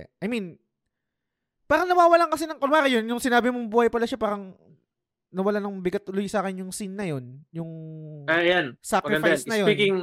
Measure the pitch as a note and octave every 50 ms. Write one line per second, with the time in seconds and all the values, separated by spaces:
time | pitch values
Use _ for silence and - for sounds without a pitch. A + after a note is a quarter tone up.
0 | - - _ _ F3+ G#3 B3 A3+ G3 E3+ - - _ _ _ _ _ _ _ _
1 | _ _ _ _ _ _ _ _ _ _ _ _ _ - C#4+ D#4 F4+ F4+ F4+ F4+
2 | E4+ E4+ E4+ E4+ E4+ D#4 D#4 D4+ E4 D#4 D#4 C4 C#4+ C4+ D4 D#4 C#4 C4+ B3+ A3+
3 | A3 A3+ A#3+ A#3+ - C4 A#3+ A#3+ G#3+ B3 B3 B3 A#3+ G#3+ G#3 A#3 A#3 A3+ A3+ A#3
4 | A3+ A#3 C4+ A3 A3 G#3 G3+ G3+ G3 F#3 - _ E2 _ D#3 _ _ _ _ _
5 | _ _ _ _ _ _ - F#3 F#3+ G#3 G#3 G#3 G3+ G#3 G3 F#3+ F3+ F3+ F3+ G3+
6 | - - F#3+ G3 G#3 F#3+ - G#3 F#3 G3 F#3+ F#3 F#3 F#3 - - G#3+ F#3 F#3+ G3+
7 | G#3 F3 D3 C3 B2+ B2 C3 C#3 D#3+ _ - D#3+ E3 E3 D#3+ D#3+ D#3+ D#3+ D#3+ D#3
8 | D#3 D3+ D3+ D3 C#3+ D3+ D#3+ E3+ F3 F3 F3+ F3+ D#3 B2+ A#2+ - - - A3 F#3+
9 | - - G#3+ G#3 - - D#3+ C#3 B2 - A3+ G#3+ G3 E3 D3+ C#3+ G#3 G3 F#3+ F#3